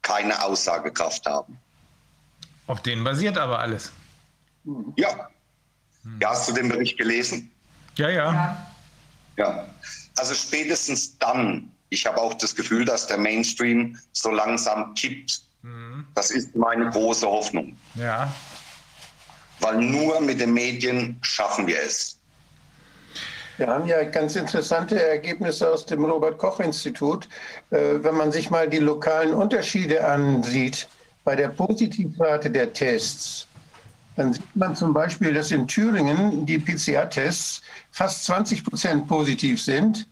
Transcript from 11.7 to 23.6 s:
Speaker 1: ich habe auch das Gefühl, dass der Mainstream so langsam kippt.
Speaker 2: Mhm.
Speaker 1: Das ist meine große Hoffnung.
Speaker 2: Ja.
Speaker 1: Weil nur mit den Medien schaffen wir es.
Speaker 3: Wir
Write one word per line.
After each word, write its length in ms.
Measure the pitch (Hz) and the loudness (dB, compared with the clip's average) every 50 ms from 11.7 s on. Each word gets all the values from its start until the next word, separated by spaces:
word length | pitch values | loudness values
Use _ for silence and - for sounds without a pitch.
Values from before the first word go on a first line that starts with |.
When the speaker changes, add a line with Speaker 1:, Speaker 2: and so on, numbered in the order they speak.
| _ _ _ _ | _ _ _ _
Speaker 1:
ich 160 | - - - | -4 -2 -2
habe 120 | 113 - | 0 0
auch 180 | 113 117 117 113 | 2 0 0 -2
das 200 | - 113 107 - | -4 -4 -4 -4
Gefühl, 300 | - 113 - 110 117 120 | -4 -2 0 0 2 2
dass 220 | 120 123 - - | 2 0 0 0
der 100 | - 104 | -2 0
Mainstream 800 | 101 104 107 110 113 117 117 - - 123 120 117 117 117 117 120 - - _ | 0 2 2 2 2 0 -2 -2 0 2 2 4 2 2 0 -6 -14 -20 _
so 180 | _ - - 113 | _ -4 -2 0
langsam 640 | 110 107 107 113 117 117 - 113 107 107 107 - - | 2 2 2 0 0 0 0 0 0 0 -2 -6 -6
kippt. 480 | - - 131 131 - - - - - _ _ _ _ - | -6 -4 -4 -6 -8 -6 -8 -8 -8 _ _ _ _ -18
Speaker 2:
Mhm. 420 | 120 120 117 117 117 123 143 147 - - | -16 -16 -14 -14 -12 -12 -14 -14 -4 -2
Speaker 1:
Das 160 | 208 - - | -2 0 0
ist 260 | - 127 - - - | 0 -2 -2 -2 0
meine 340 | 117 117 113 117 117 117 117 | 2 2 2 2 2 0 0
große 360 | 113 113 110 117 113 107 110 | 2 2 2 2 2 2 2
Hoffnung. 500 | 101 101 107 104 - - 82 71 69 - - - - - | 2 2 0 0 -2 -4 -4 -4 -6 -12 -20 -20 -14 -10
Speaker 2:
Ja. 360 | 117 120 117 110 117 135 139 139 - - - - - - - - - - - - - - - _ _ - - - - - - - - | -6 -4 -2 -2 -2 -2 -4 -6 -10 -16 -18 -18 -18 -20 -20 -20 -20 -20 -20 -20 -20 -20 -20 _ _ -20 -20 -20 -20 -20 -20 -6 -2
Speaker 1:
Weil 160 | 104 110 110 113 | -2 0 2 2
nur 400 | 120 123 135 147 156 156 160 160 | 2 2 2 2 2 2 2 2
mit 180 | 151 139 127 - | 2 0 0 0
den 140 | 123 117 117 | 2 2 2
Medien 640 | 120 120 127 123 123 123 123 123 123 120 120 123 - | 2 2 -2 -2 -2 -2 0 0 0 -2 -4 -6 -6
schaffen 460 | - - - - 107 95 - - 98 | -6 -4 -2 0 -2 0 0 0 0
wir 140 | 87 80 76 | 0 0 0
es. 360 | 71 73 - - - - - _ _ _ _ _ _ _ - _ _ - _ - - - - - - - - - - - - - - - - | 0 -2 -4 -6 -6 -8 -10 _ _ _ _ _ _ _ -20 _ _ -20 _ -20 -20 -20 -20 -20 -20 -18 -14 -14 -12 -12 -14 -14 -16 -16 -2
Speaker 3:
Wir 100 | - | -2